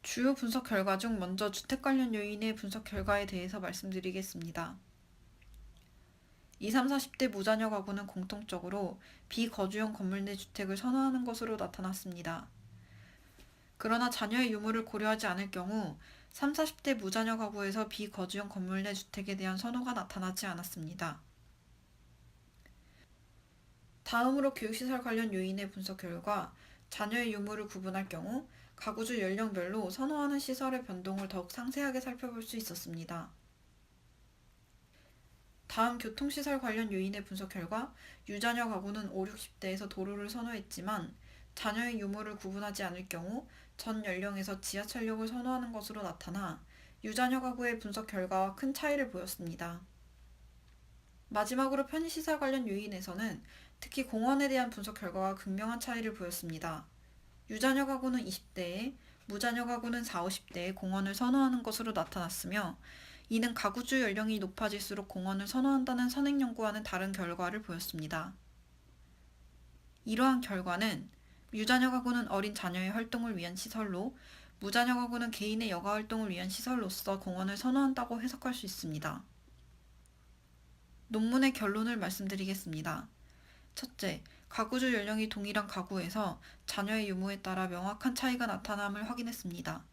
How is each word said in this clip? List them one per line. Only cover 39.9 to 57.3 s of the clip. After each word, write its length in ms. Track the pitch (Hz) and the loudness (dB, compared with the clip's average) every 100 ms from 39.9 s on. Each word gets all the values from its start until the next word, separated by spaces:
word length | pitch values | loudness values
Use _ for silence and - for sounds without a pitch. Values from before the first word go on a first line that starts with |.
| - 190 202 202 | -4 -4 -4 -6
선호했지만 840 | 233 233 226 202 - 190 208 165 - - - - - | -4 -4 -6 -8 -6 -2 -2 -4 -10 -20 -20 -18 -4
자녀의 440 | 220 220 240 226 | -2 0 0 0
유무를 380 | 202 208 214 214 | -2 -4 -6 -6
구분하지 460 | 190 196 208 196 190 | -6 -4 -4 -2 -4
않을 240 | 180 185 | -4 -6
경우 360 | 170 180 233 - - - - | -6 -4 -6 -8 -20 -20 -8
전 280 | 226 214 208 | -4 -2 -2
연령에서 560 | 180 202 196 190 190 | -2 -2 -2 -4 -4
지하철역을 680 | - 196 220 240 226 220 220 | -4 -4 -4 -2 -2 0 -2
선호하는 460 | 247 247 254 240 | -2 0 0 -2
것으로 280 | 220 214 214 | -6 -6 -6
나타나 600 | 185 160 - 180 190 165 - - - - | -6 -6 -6 -4 -4 -6 -12 -20 -20 -8
유자녀 380 | 214 220 254 262 | -4 2 4 4
가구의 380 | 254 247 240 226 | 0 0 0 0
분석 280 | 208 202 220 | -4 -4 -2
결과와 480 | 202 185 190 190 190 | -2 2 2 2 2
큰 180 | 269 | -2
차이를 380 | 277 302 285 240 | 0 2 2 2
보였습니다. 720 | 190 185 - 170 165 170 175 185 - - - - - - - - - - - - - - | -2 -6 -6 -6 -4 -6 -6 -14 -20 -20 -20 -20 -20 -20 -20 -20 -20 -20 -20 -20 -20 -2
마지막으로 580 | 208 208 254 269 277 269 | 0 2 2 4 2 2
편의시설 540 | 311 330 320 311 302 | 0 0 -2 0 2
관련 260 | 277 262 226 | 2 2 0
요인에서는 760 | 196 208 190 190 185 220 226 - - - - | -2 -4 -6 -6 -4 -2 -4 -10 -20 -20 -16
특히 240 | - - 254 | -6 -4 0
공원에 420 | 220 240 277 277 | 2 6 6 6
대한 220 | 262 240 | 4 2
분석 280 | 220 208 214 | -2 -6 -4
결과가 360 | 190 185 190 190 | -4 0 0 0
극명한 460 | 196 190 220 233 | -2 -2 0 -2
차이를 320 | 254 233 220 | -2 -2 -2
보였습니다. 720 | 214 175 175 165 156 165 156 - - - - - | -2 -6 -4 -4 -4 -4 -6 -10 -20 -20 -20 -20